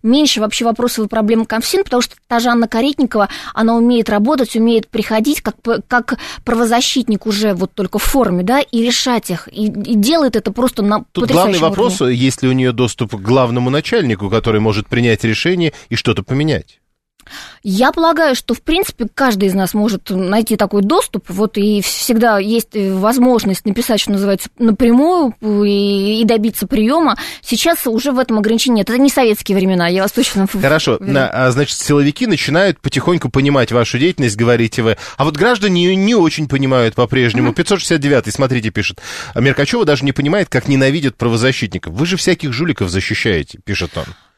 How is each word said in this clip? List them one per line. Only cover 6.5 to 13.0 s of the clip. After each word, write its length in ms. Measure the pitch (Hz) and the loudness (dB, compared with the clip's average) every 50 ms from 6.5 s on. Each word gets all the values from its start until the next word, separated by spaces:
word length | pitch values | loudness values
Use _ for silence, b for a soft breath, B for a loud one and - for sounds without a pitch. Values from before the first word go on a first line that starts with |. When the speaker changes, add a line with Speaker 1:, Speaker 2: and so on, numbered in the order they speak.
| 233 226 240 220 240 240 262 - - 269 233 - 214 196 - | 0 0 2 2 2 0 0 0 -2 -2 0 0 -2 -2 -2
Speaker 1:
уже 280 | 220 202 202 214 214 196 | -4 -2 0 0 0 0
вот 180 | 220 285 277 _ | -2 -4 -6 _
только 260 | - 190 180 - 208 | -6 -6 -4 -4 -2
в 20 | |
форме, 400 | - - - 277 240 196 175 180 | 0 2 2 2 2 2 0 0
да, 160 | 180 190 247 285 | 0 0 0 0
и 220 | 285 _ - 226 | 0 _ -2 -2
решать 480 | 226 247 240 - - 262 247 220 - - | 0 0 0 -2 -2 -2 -2 -2 -2 -4
их, 180 | 180 165 - - | -8 -8 -8 -14
и, 140 | - - 214 | -8 -4 -4
и 280 | 214 - 202 202 - 240 | -4 -4 -6 -4 0 0
делает 400 | 208 202 247 330 330 294 247 214 | 2 2 2 2 2 2 2 0
это 160 | 220 - 220 | -2 -4 -4
просто 320 | 190 - 247 254 - - | -4 -2 -2 -2 -2 -2
на 220 | 202 202 208 208 - _ | -2 0 -2 -2 -4 _
Speaker 2:
Тут 100 | _ - 240 240 | _ -4 -2 0
Speaker 1:
потрясающем 60 | - | 2
Speaker 2:
главный 240 | - 240 220 190 170 | 2 2 2 2 2
вопрос, 400 | 151 214 202 190 226 240 185 - | 0 0 0 0 0 0 0 0
Speaker 1:
уровне. 160 | 143 123 123 | 0 0 2
Speaker 2:
есть 260 | 120 127 135 127 - | 2 0 0 0 0
ли 60 | - 127 | 0 0
у 40 | |
неё 200 | 131 131 127 127 | 2 2 0 0
доступ 420 | 120 120 127 113 - - | 0 0 -2 -2 -2 -4